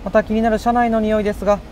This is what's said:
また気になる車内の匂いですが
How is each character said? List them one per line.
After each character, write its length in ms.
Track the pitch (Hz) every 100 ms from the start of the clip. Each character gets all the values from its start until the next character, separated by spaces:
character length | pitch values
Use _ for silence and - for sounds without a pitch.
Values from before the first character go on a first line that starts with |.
ま 80 | 202
た 140 | 214 -
気 80 |
に 80 | 214
な 80 | 226
る 100 | 214
車 140 | 233
内 160 | 240 240
の 100 | 226
匂 220 | 214 214
い 20 |
で 80 | 208
す 140 | 208 190
が 140 | 202 -